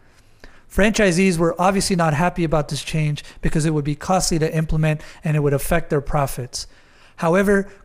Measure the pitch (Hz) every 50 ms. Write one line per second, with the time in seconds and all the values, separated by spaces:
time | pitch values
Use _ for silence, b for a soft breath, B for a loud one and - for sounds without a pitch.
0 | b b b b b b b b b b b b b b - - 190 220 208 -
1 | 214 190 170 170 190 190 180 165 175 165 170 - 175 190 202 196 - - 196 170
2 | 170 160 151 135 175 180 175 - 170 156 156 156 147 - 156 135 - - - 156
3 | 156 151 147 - B B B B - - - 165 147 165 156 151 143 147 147 -
4 | - - 185 185 160 - 180 160 151 160 - 156 160 156 - 156 156 156 156 151
5 | B B B B B 160 151 151 143 143 139 135 - - 180 170 165 - 165 147
6 | 135 - - 151 139 131 - - 120 127 - - - b b b b b b b
7 | b b b b - 170 170 190 202 190 202 196 196 196 B B